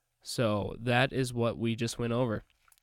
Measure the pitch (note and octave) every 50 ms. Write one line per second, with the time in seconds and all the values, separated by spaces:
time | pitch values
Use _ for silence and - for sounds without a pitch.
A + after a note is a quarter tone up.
0 | _ _ _ _ - - - - A#2+ G#2+ G#2 G#2 G2+ G#2+ - - A2+ B2 A#2+ B2
1 | C3+ C#3 - C3 C3 B2 A#2+ A#2+ A#2 A#2 F2 C#2+ A2+ A#2 A2+ A2+ A#2+ A#2+ - -
2 | A#2+ A#2 A#2 A#2+ C3 A#2 G#2 - - _ _ _ _ _ - -